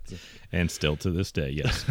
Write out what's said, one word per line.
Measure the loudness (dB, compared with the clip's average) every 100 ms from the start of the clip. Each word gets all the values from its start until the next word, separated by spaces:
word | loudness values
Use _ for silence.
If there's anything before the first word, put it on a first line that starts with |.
| -12 -12 -14 -18 -4
And | 2 2
still | 2 0 2
to | 0
this | 0 0
day, | -2 -2
yes. | 0 0 0 2